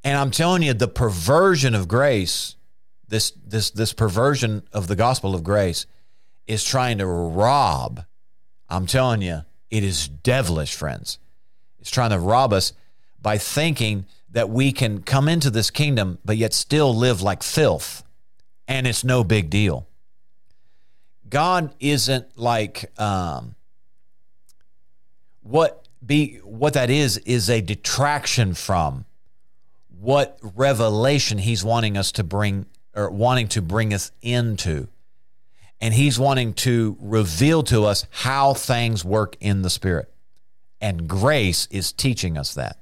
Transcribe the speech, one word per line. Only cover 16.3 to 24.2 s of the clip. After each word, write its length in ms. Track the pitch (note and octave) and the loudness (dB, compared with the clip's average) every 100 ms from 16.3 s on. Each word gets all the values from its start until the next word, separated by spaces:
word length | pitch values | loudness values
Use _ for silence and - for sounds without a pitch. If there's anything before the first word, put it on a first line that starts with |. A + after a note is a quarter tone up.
| G#2+ | 0
yet 160 | A2 | 0
still 420 | - - D3+ D3 | -2 0 2 4
live 280 | A2+ B2+ G2+ | 4 2 2
like 200 | G2 F#2 | 0 -2
filth. 640 | - - C#3+ D#2 - - - - - - - - - | -4 2 2 2 -6 -14 -18 -20 -20 -20 -20 -20 -6
And 200 | C3+ B2+ | -2 -2
it's 160 | A2 | -2
no 200 | B2+ B2+ | 2 2
big 240 | G2 G#2+ D#2+ | 4 2 2
deal. 380 | G2 G2+ C2 - - - - - - - - - - - - - - A#2+ | 0 0 -2 -8 -20 -20 -20 -20 -20 -20 -20 -20 -20 -20 -20 -20 -20 -6
God 460 | C#3 E3+ F3+ D#3 - | 0 2 0 -2 -4
isn't 580 | C#3 C#3+ B2+ C3 - - | -2 0 0 -2 -6 -6
like, 540 | A#2 A#2 G#2+ - - - | -2 0 -2 -8 -14 -4
um, 540 | G#2+ F#2+ F2 C2+ A1+ - - - - - - - | -2 -2 -4 -6 -10 -18 -20 -20 -20 -20 -20 -20